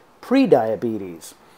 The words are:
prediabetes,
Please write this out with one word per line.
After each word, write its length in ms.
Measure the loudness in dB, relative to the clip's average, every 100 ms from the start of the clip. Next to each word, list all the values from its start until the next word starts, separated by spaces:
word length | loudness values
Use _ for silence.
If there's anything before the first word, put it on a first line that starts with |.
| _ _
prediabetes, 1120 | -2 2 4 4 2 -2 -4 -6 -10 -16 -20 -20 _